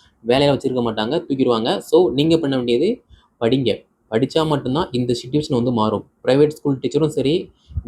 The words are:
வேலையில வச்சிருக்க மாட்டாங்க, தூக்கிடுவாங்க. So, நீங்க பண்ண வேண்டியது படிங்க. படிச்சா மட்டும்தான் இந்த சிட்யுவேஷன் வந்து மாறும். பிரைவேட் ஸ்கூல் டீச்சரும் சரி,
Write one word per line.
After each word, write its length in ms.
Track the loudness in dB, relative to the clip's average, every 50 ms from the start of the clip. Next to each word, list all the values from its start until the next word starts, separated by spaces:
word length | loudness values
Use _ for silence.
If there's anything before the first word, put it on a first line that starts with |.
| _ _ _ _ -2
வேலையில 300 | 0 2 4 4 4 2
வச்சிருக்க 260 | 2 0 -2 -2 -2 -2
மாட்டாங்க, 420 | -2 -2 -2 -2 -2 -2 -4 -4 -2
தூக்கிடுவாங்க. 500 | -2 0 2 2 2 2 0 0 -2 -4
So, 340 | -2 2 4 4 4 4 2
நீங்க 260 | 0 2 2 2 2
பண்ண 180 | 2 0 -2
வேண்டியது 460 | -2 0 0 0 2 2 0 -2 -4 _ _ -20 -20 _ _ _ -4
படிங்க. 440 | -2 0 0 2 0 0 -2 -4 -6 _ _ _ _ -4
படிச்சா 360 | -2 -2 0 0 0 0 0
மட்டும்தான் 420 | 0 0 -2 -2 -2 -2 -4 -4 -4
இந்த 240 | -4 -4 -2 -2 -4
சிட்யுவேஷன் 400 | -4 -4 -4 -4 -4 -2 0 0
வந்து 180 | 0 0 0 0
மாறும். 380 | 0 0 0 0 -2 -4 _ _ _ -2
பிரைவேட் 240 | 2 4 4 4 2
ஸ்கூல் 300 | 0 -2 -4 -4 -2 -2
டீச்சரும் 280 | -4 -4 -2 0 0
சரி, 440 | 0 0 -2 -2 0 0 -2 -4 -8 _ _ _ -12 -10 -10 -4